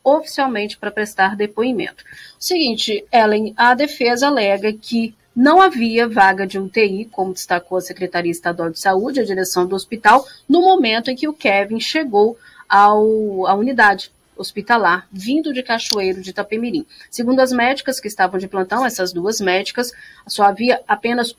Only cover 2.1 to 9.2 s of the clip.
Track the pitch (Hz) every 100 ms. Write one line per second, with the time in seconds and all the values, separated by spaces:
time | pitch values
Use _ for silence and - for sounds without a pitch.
2.1 | - - _ - 359 277 220 - 208 -
3.1 | 240 214 214 214 214 240 247 294 - 240
4.1 | 240 277 277 202 196 214 214 - 233 226
5.1 | - _ 240 269 339 381 269 226 226 233
6.1 | 220 190 190 196 196 190 226 208 190 226
7.1 | - 190 185 - 175 175 185 180 175 185
8.1 | 175 170 170 175 175 165 165 196 190 240
9.1 | 269